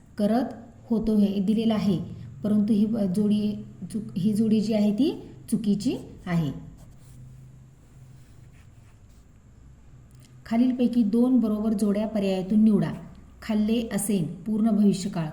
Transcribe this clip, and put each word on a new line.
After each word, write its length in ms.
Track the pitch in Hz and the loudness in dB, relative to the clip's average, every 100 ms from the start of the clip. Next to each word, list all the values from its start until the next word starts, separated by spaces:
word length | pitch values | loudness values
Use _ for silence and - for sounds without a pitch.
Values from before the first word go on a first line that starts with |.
| - - | -14 -2
करत 360 | 208 233 - - - - - | 0 0 -2 -8 -18 -18 -4
होतो" 260 | 220 220 214 | -2 2 2
हे 240 | 202 196 | 2 2
दिलेलं 340 | 190 220 226 | 0 2 2
आहे, 240 | 214 185 165 - - - - | 2 2 0 -2 -12 -16 -8
परंतु 280 | 208 214 208 | 0 2 2
ही 140 | 208 214 226 196 180 | 2 2 0 -2 0
जोडी 480 | 208 208 208 208 - - 180 | 0 2 0 -4 -10 -14 -10
चुक-, 260 | 220 - 196 | -10 -8 -2
ही 140 | 190 | 0
जोडी 280 | 208 226 220 | 2 2 2
जी 140 | 196 | 2
आहे 180 | 214 208 | 2 2
ती 360 | 202 302 427 - - - | 2 0 -2 -10 -18 -6
चुकीची 460 | 226 208 202 262 392 - - 185 | -2 0 0 0 -4 -8 -14 -4
आहे. 240 | 170 147 - - - - - - - - - - - - - - - - - - - - - - - - - - - - - - - - - - - - - - - - | -2 -2 -4 -12 -18 -20 -20 -20 -20 -20 -20 -20 -20 -20 -20 -20 -20 -20 -20 -20 -20 -20 -20 -20 -20 -20 -20 -20 -20 -20 -20 -20 -20 -20 -20 -20 -20 -20 -20 -20 -20 -2
खालीलपैकी 560 | 233 254 247 233 240 | 2 2 2 2 2
दोन 380 | 202 226 247 254 | 2 2 4 4
बरोबर 320 | 220 208 220 | 2 0 0
जोड्या 360 | 196 208 202 214 | 0 0 0 -2
पर्यायातून 560 | 214 196 190 185 214 | -2 -2 -2 0 4
निवडा. 260 | 220 196 156 - - - - - | 6 4 2 -4 -12 -20 -20 -14
"खाल्ले 460 | - 214 214 233 226 | -4 -2 0 0 -2
असेन", 320 | 202 - 202 | -4 -2 -2
पूर्ण 460 | 147 - - 214 226 | -2 -6 -4 0 2
भविष्यकाळ, 560 | 202 202 175 202 170 156 | 4 4 2 -2 -4 -6